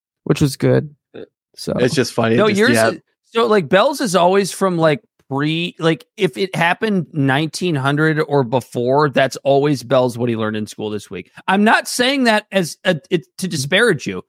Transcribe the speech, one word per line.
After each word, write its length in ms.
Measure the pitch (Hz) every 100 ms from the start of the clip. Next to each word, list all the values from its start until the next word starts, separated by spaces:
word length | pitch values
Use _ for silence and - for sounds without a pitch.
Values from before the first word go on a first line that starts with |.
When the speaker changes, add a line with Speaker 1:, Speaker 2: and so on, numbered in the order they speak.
| _ _
Speaker 1:
which 160 | - -
was 160 | 143 -
good. 400 | 135 131 147 _ _ - - _ _ -
So 160 | -
Speaker 2:
It's 200 | - 123
just 200 | 135 117
funny. 240 | - 113 113
Speaker 3:
No, 100 | 214
Speaker 2:
Just, 120 | 196
Speaker 3:
yours 120 | 214 117
Speaker 2:
yeah. 140 | 113
Speaker 3:
is, 100 | - _ _
so, 220 | _ 233 233
like, 200 | 214 139
Bell's 320 | 185 262 294
is 160 | 254 180
always 380 | 175 196 190
from, 240 | - 196 170
like, 240 | 160 147 _ _ -
pre, 460 | 135 151 160 175 -
like, 280 | 165 156 - -
if 220 | 185 -
it 180 | 190 156
happened 520 | 170 185 220 196 151
nineteen 640 | 160 135 131 156 - 180 143
hundred 420 | 139 147 156 151
or 240 | 156 143 117
before, 640 | 127 - 127 120 139 151
that's 260 | 123 135 -
always 400 | 139 139 147 135
Bell's 340 | 120 135 127 117
what 120 | 120
he 80 | 113
learned 180 | 107 107
in 120 | 107
school 220 | - 107
this 200 | 104 -
week. 200 | 90 - - -
I'm 160 | 196 214
not 240 | 330 247
saying 340 | - 247 277
that 240 | 240 214 -
as 280 | 196 165 - 196
a, 160 | 165 -
it, 180 | 175 - -
to 100 | 185
disparage 580 | 160 139 185 233 147 190
you. 160 | 185